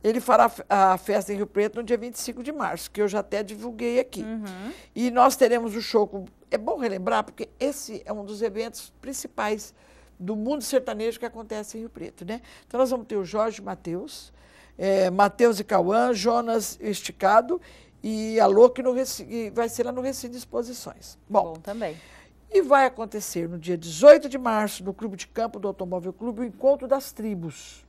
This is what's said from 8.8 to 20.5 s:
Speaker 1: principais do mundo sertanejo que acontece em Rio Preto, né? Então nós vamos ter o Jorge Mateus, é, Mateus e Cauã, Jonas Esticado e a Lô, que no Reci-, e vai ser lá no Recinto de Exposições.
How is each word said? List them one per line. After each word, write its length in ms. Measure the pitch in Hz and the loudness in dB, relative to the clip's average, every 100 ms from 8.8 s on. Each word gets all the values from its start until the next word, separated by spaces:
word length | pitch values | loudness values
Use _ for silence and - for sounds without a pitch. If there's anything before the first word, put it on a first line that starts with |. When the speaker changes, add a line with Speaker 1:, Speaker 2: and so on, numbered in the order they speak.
| - _ | -20 _
Speaker 1:
principais 760 | 262 262 - - 208 220 - _ _ _ _ _ | -12 -12 -12 -6 -4 -4 -8 _ _ _ _ _
do 160 | 180 214 | -8 -4
mundo 260 | 226 294 | -4 -4
sertanejo 560 | - 269 254 214 220 226 | -2 -2 -2 -6 -6 -6
que 80 | 233 | -12
acontece 500 | 226 214 214 208 220 | -12 -12 -10 -10 -14
em 40 | |
Rio 100 | 226 | -14
Preto, 340 | - - - | -14 -16 -14
né? 160 | 175 233 - - _ | -12 -12 -14 -20 _
Então 100 | 240 | 0
nós 120 | 262 | 0
vamos 160 | 247 220 | 0 -4
ter 100 | 208 | -6
o 80 | |
Jorge 360 | 175 208 220 202 | -4 -2 -2 -4
Mateus, 720 | 196 185 175 170 285 - - _ _ _ - - | -12 -10 -8 -8 -10 -16 -20 _ _ _ -20 -4
é, 320 | 190 196 185 | 0 2 2
Mateus 480 | 185 202 - 233 202 | 4 2 6 4 4
e 60 | |
Cauã, 480 | 208 196 175 220 247 | 0 2 4 2 2
Jonas 680 | 220 214 233 233 226 202 - | 2 2 2 0 -2 -2 -8
Esticado 800 | 214 190 - - 190 214 247 359 - - - _ | -6 -6 -8 0 6 6 4 -6 -6 -20 -20 _
e 360 | 214 220 220 220 | -6 -4 0 4
a 80 | 202 | 6
Lô, 220 | 196 247 | 8 8
que 120 | 247 | 6
no 100 | 254 | -2
Reci-, 340 | 247 262 - 180 | -2 -4 -6 -8
e 220 | 233 220 | -8 -6
vai 180 | 185 233 | -4 -4
ser 160 | 226 | -2
lá 60 | 240 | -4
no 100 | 247 | -4
Recinto 300 | 262 262 247 | -6 -6 -10
de 60 | 247 | -14
Exposições. 800 | - | -8